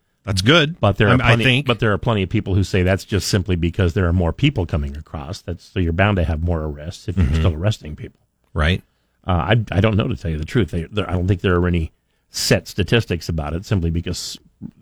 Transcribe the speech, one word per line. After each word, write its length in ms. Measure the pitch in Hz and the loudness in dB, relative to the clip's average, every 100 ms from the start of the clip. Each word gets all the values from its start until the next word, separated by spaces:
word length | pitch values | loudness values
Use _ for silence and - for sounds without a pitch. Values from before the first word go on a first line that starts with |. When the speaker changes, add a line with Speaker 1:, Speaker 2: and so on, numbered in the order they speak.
| _ _ | _ _
Speaker 1:
That's 180 | - 95 | -4 0
good. 360 | 101 170 147 175 | 4 4 4 2
Speaker 2:
But 160 | 104 98 | 0 4
there 120 | 110 | 4
are 40 | |
Speaker 1:
I'm, 80 | 123 | 4
I 80 | 120 | 4
Speaker 2:
plenty, 160 | 117 | 4
Speaker 1:
think. 220 | 117 127 147 | 4 2 2
Speaker 2:
but 120 | 113 | 0
there 140 | 113 | 2
are 60 | 98 | 0
plenty 240 | - 107 | 0 0
of 60 | 92 | 0
people 260 | 110 98 | -2 0
who 100 | 95 | 0
say 180 | 92 98 | 2 2
that's 220 | 90 98 | 2 0
just 240 | - 98 - | 0 -2 0
simply 260 | 104 90 90 | 0 0 0
because 380 | 85 - 90 | 0 0 0
there 120 | 101 87 | 2 2
are 60 | |
more 200 | 87 85 | 2 0
people 340 | - 147 - 85 | 2 0 0 -2
coming 300 | 80 71 71 | -2 -4 -8
across. 440 | - 78 69 92 | -12 -12 -10 -12
That's, 240 | - 85 | -10 -10
so 140 | - 95 | -6 -2
you're 140 | 85 | 0
bound 240 | 82 101 98 | 2 2 2
to 80 | |
have 180 | 78 78 | 0 0
more 200 | 87 85 | -2 -2
arrests 440 | 76 73 78 - - | -4 -8 -12 -12 -6
if 60 | |
Speaker 1:
Mm-hmm. 180 | 92 78 | 0 2
Speaker 2:
you're 80 | 80 | 2
still 140 | 85 | 2
arresting 420 | 78 98 107 76 76 | 0 -2 -4 -8 -14
people. 240 | - _ _ _ _ | -14 _ _ _ _
Speaker 1:
Right. 300 | - 78 92 - _ _ _ - | -2 0 0 -6 _ _ _ -2
Speaker 2:
Uh, 40 | |
I, 200 | 90 73 117 104 | 0 2 0 2
I 100 | 87 | 0
don't 160 | 110 98 | 2 2
know, 120 | - | -2
to 80 | - | -4
tell 140 | 82 | -6
you 60 | 78 | -6
the 80 | |
truth. 280 | 78 127 92 | -2 -2 0
They, 100 | 87 | -4
there, 260 | 82 104 87 | -6 -6 -4
I 40 | |
don't 160 | 90 90 | -2 0
think 120 | 98 | 0
there 160 | 101 87 | 2 2
are 100 | 87 | 2
any 260 | 87 80 _ _ _ _ | 0 -2 _ _ _ _
set 380 | - - 104 - | -6 0 0 -2
statistics 600 | - 92 120 - 87 - | -6 0 0 0 -6 -4
about 260 | 80 73 | -6 -4
it, 100 | 82 | -6
simply 260 | 101 98 85 | -2 -2 0
because 460 | 82 - - - - _ - - - | -2 -4 -8 -10 -14 _ -18 -18 -16